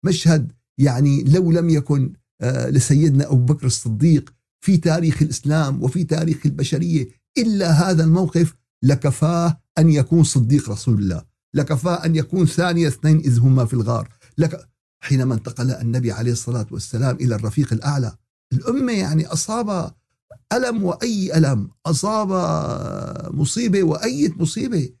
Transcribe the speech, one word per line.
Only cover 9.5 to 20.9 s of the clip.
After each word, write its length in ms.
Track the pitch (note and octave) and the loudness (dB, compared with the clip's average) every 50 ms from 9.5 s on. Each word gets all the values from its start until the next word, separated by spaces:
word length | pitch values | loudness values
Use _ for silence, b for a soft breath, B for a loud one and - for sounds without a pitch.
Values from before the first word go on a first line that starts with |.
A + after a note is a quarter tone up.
| D#3+ - _ _ _ - | -2 -2 _ _ _ 2
أن 120 | D#3+ E3 | 4 4
يكون 340 | D#3 D3 C3 - D#3+ E3+ D#3 | 4 2 2 2 4 4 4
صديق 460 | - - C#3 A#2+ A2 C#3+ D3 C#3 A#2 | 4 2 0 2 2 2 0 0 -2
رسول 280 | G2+ - - - A#2 G#2 | -8 -6 -2 0 0 0
الله، 240 | G2+ F#2+ F2+ D#2+ - _ _ _ _ _ - | 0 -2 -4 -6 -8 _ _ _ _ _ -4
لكفاه 500 | - C#3+ - D#3 C3 A2+ F3 F3 E3+ - | -4 -2 0 -2 -2 0 -2 -2 -2 0
أن 120 | E3 E3 | 0 0
يكون 300 | D#3+ D3 - - F#3+ F3+ | 0 0 -2 0 2 2
ثاني 420 | D#3 - - F3 F3+ E3+ E3+ E3+ - | 2 2 2 0 0 2 0 0 0
اثنين 280 | C3 - - D#3 D#3 | -2 0 2 2 2
إذ 220 | D#3 D#3+ D3 A#2+ A#2 | 4 4 2 2 4
هما 260 | A#2 C3+ C3 C3 A#2+ | 4 4 4 4 2
في 100 | A2 B2+ | 0 0
الغار. 340 | B2 A2 G#2+ A#2+ A2+ - - b b b b b - | -2 -2 -2 -2 -4 -4 -8 b b b b b -2
لك-، 300 | E3 D#3+ - - - _ _ _ _ _ _ _ | -2 -2 -2 -8 -16 _ _ _ _ _ _ _
حينما 340 | - - C#3 C3 B2+ C3 B2+ | -4 -2 0 0 0 0 -2
انتقل 360 | A2 - B2 A#2 - B2 C3 | -4 -4 -8 -8 -4 -4 -4
النبي 420 | B2 - A2+ A#2 A#2 B2+ A#2+ A#2 G#2+ | -4 -2 -4 -4 -2 -2 -2 -4 -4
عليه 200 | - A#2 A#2+ A#2 | -4 -4 -4 -4
الصلاة 340 | A2+ - - B2 A#2+ G#2+ - | -4 -4 -6 -6 -6 -6 -8
والسلام 460 | - - - - - A#2 C3 C3+ B2 | -10 -12 -12 -8 -4 -2 -2 -2 -2
إلى 180 | - - B2+ A2+ | -2 -2 -2 -2
الرفيق 380 | G#2 A2+ A2 - - C#3+ - - | -2 -4 -4 -2 -2 -2 0 -2
الأعلى، 440 | A2 - C#3+ D3 C#3 B2+ A#2 - _ _ _ _ _ _ _ - | -4 -2 -2 -2 -2 -4 -6 -8 _ _ _ _ _ _ _ -4
الأمة، 400 | C3 - - A#3+ C#4 C4+ B3 A#3 | -4 -2 -2 -2 -2 0 0 -2
يعني، 340 | G3+ F#3+ E3 D3+ D#3 D#3+ | -2 -2 0 0 -2 -2
أصاب 680 | - - D#3 - - G#3+ A#3 A#3+ G#3 G3+ F3+ E3 D#3 - _ _ _ _ _ _ _ - - _ _ G3+ | -2 -4 -6 -6 -4 -4 -6 -4 -4 -4 -4 -6 -8 -10 _ _ _ _ _ _ _ -20 -20 _ _ -2
ألم 300 | B3 B3+ B3 A#3 A3+ G3+ | -2 -2 -2 -2 -2 -2
وأي 560 | F3+ | -2